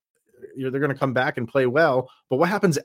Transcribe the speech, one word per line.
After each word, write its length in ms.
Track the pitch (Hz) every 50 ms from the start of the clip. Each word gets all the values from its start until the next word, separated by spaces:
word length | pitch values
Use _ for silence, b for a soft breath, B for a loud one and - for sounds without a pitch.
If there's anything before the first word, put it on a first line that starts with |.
| _ _ _ _ _ _ _ _ - - -
you're, 160 | 131 131 131
they're 100 | 127 139
gonna 140 | 147 143 139
come 180 | 143 143 135 117
back 240 | 127 127 151 143 -
and 100 | 120 -
play 180 | - 139 131
well. 440 | 123 120 151 165 151 127 131 127 - b b b b
But 80 | 131 131
what 120 | 165 175
happens 300 | 220 202 202 185 143 143 -